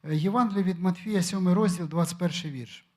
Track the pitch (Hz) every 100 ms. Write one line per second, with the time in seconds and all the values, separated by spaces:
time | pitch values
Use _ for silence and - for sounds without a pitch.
0 | 151 156 180 233 233 196 185 175 185 180
1 | 220 202 175 196 180 180 196 175 160 160
2 | 165 - 175 - 156 131 117 - _